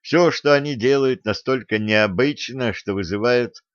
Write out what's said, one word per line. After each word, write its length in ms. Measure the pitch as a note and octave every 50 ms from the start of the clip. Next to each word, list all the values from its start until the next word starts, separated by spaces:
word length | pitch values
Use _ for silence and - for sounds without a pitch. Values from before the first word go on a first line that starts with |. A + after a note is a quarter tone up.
Все, 300 | _ - - E3 F3+ E3
что 240 | D3 - - D3 C#3+
они 200 | C#3+ C#3+ D3 C#3+
делают, 500 | A#2+ G2+ C3 C#3 C#3 C3+ C3 B2+ - _
настолько 540 | G#2+ G#2 - _ - C3 C3 G#2+ _ A2 G#2+
необычно, 920 | G#2+ G#2+ G#2+ G#2+ G#2+ G#2 F#2 F2+ B2+ D3 D3 - - - B2 C3+ B2+ A#2
что 220 | G2 - - G#2 G2
вызывает 680 | G2 F#2+ D#2+ G2 G#2 G#2+ A#2+ B2 B2 A#2+ A2+ _ - _ _